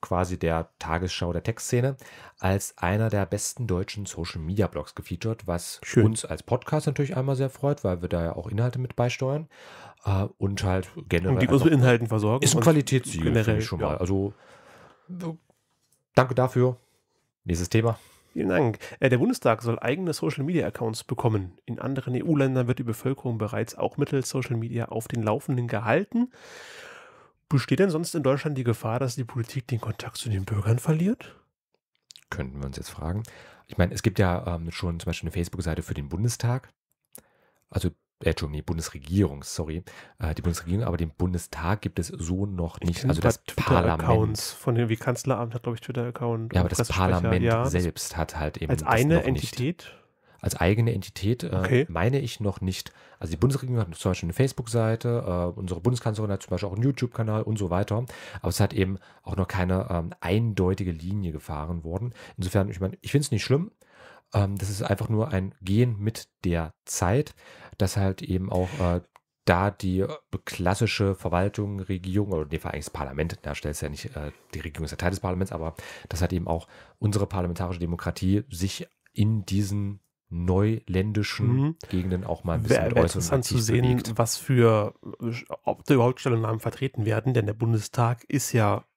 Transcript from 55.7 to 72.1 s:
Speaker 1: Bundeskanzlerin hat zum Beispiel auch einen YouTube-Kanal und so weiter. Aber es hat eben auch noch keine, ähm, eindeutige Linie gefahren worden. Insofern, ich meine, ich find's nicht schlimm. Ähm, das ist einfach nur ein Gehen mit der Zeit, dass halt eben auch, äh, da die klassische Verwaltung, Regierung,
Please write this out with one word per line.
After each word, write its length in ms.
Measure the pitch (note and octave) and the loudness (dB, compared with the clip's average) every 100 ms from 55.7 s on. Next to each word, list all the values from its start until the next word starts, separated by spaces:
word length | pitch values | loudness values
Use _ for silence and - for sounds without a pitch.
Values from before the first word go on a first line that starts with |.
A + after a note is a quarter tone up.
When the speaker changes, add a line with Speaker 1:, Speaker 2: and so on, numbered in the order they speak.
| F2 | 0
Speaker 1:
Bundeskanzlerin 500 | F#2+ B2 - G#2+ G#2+ | 0 0 -2 -2 -2
hat 120 | G2 | -4
zum 80 | - | -2
Beispiel 180 | F2+ G2 | -4 -2
auch 40 | |
einen 100 | F#2+ | 0
YouTube-Kanal 580 | B2+ C3+ A#2+ - A2+ G#2+ | 0 0 -4 -2 -2 0
und 160 | - A2 | 0 -2
so 100 | G2 | 0
weiter. 360 | F2 G#2 G#2 B2 - - - | 0 2 -2 -2 -10 -14 -6
Aber 60 | - | -4
es 140 | F2+ | 2
hat 120 | G2+ | 2
eben 260 | - F#2+ F#2+ - - | 4 0 0 -10 -20
auch 140 | - F#2 | -8 -2
noch 140 | F#2 | -2
keine, 380 | G2 F2+ F#2 - | 0 0 0 0
ähm, 220 | F2 E2+ - | -2 -4 -8
eindeutige 720 | E2+ G2+ A#2 G2 F#2 F#2+ F#2 | 0 2 2 2 2 2 -2
Linie 420 | E2 E2+ G#2 F#2 | -4 -4 -4 -4
gefahren 500 | D2+ - D2+ D#2 F2 | -6 -8 -8 -6 -6
worden. 300 | D#2+ F2+ A#2+ - - - | -4 -6 -6 -10 -18 -6
Insofern, 320 | F2+ G2+ G2 | -2 0 0
ich 100 | G2 | -2
meine, 180 | F#2+ - | -4 -6
ich 100 | - | 0
find's 200 | D3 D3+ | 0 2
nicht 120 | G#2+ | -2
schlimm. 280 | - C3+ F#3+ _ _ - - - _ | 2 0 0 _ _ -20 -20 -20 _
Ähm, 240 | G2 G2 G2+ | 0 0 0
das 120 | G2 | -4
ist 120 | G2+ | -4
einfach 280 | - G2+ A2+ | 0 0 2
nur 180 | G#2+ A2+ | 0 2
ein 220 | F#2+ F#2 - | 0 -2 -8
Gehen 400 | F#2 G2+ B2 G#2+ | 0 4 4 2
mit 300 | G#2 A2+ - _ F#2 | -2 -4 -14 _ -2
der 280 | E2+ D#2+ - - | 0 -2 -8 -10
Zeit, 500 | - F2 A#2 D3+ - - - - - | -2 2 2 0 -8 -20 -20 -20 -2
dass 200 | G2 - | 0 2
halt 240 | G2 F#2+ | 0 0
eben 280 | F2 F#2 F#2+ | -2 -2 0
auch, 200 | F#2 F#2 C#3+ | 0 0 0
äh, 220 | F2+ F2 - _ _ _ | 0 0 -4 _ _ _
da 280 | - F2 G2 | 2 4 4
die 340 | G2 F#2+ F#2 G2+ D3+ _ G#2 - | 0 -2 0 -2 -4 _ -10 -10
klassische 720 | - F2+ G2+ A2 - G2 F#2+ | -2 0 2 0 2 0 0
Verwaltung, 640 | F#2 F2 G2 - G#2 G2+ | 0 0 0 -2 -4 -4
Regierung, 500 | F#2 F#2+ F#2 | -4 -6 -2